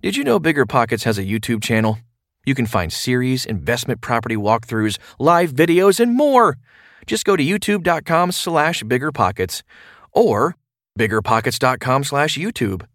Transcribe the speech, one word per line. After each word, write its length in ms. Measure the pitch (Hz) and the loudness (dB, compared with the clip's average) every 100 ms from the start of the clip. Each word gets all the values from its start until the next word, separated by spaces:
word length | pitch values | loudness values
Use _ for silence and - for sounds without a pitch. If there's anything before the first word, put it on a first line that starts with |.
did 140 | 185 | -4
you 80 | 226 | -4
know 160 | 277 214 | 0 2
BiggerPockets 640 | 160 147 120 135 117 117 | 2 0 2 2 0 -2
has 160 | 120 104 | -2 -2
a 60 | |
YouTube 400 | 95 110 107 113 | -2 -4 -2 -4
channel? 340 | - 110 110 110 - _ _ _ - | 0 0 0 -2 -8 _ _ _ -4
You 80 | |
can 120 | 135 113 | -2 -2
find 260 | 101 85 | -2 -4
series, 520 | - - 127 127 131 | -6 -2 0 0 -2
investment 560 | - 107 73 120 - 123 | -4 -6 -2 -4 -4 -6
property 360 | - 117 117 113 | -2 -2 -2 -2
walkthroughs, 640 | 104 117 117 110 107 101 - - | 2 0 0 -2 -2 -4 -14 -2
live 320 | 139 170 175 | 2 4 2
videos, 480 | 131 170 170 196 190 | 2 4 4 4 4
and 160 | 240 | 2
more. 440 | 240 294 262 214 131 _ _ _ _ - | 2 4 4 4 0 _ _ _ _ -6
Just 160 | 220 | -4
go 100 | - | 0
to 80 | 190 | 2
youtube 400 | 143 202 208 208 | 2 0 0 0
dot 220 | 175 165 | 0 -2
com 260 | 147 165 180 | 0 0 0
slash 540 | 180 - 165 151 170 | -2 -2 0 0 -2
bigger 260 | 110 123 147 | -2 -2 -2
pockets 540 | 135 95 92 92 - - - - - - | 0 -2 0 -6 -6 -14 -20 -20 -20 -4
or 420 | - 233 104 147 - _ _ _ - | 2 2 2 0 -2 _ _ _ -4
bigger 240 | 104 107 | 0 0
pockets 380 | 104 113 117 - | 0 0 0 0
dot 220 | 131 127 | 0 0
com 240 | 131 131 | 0 -2
slash 340 | 139 143 151 147 | 0 -2 -2 -2
YouTube. 480 | 190 - 107 95 - | -8 -4 -4 -4 -10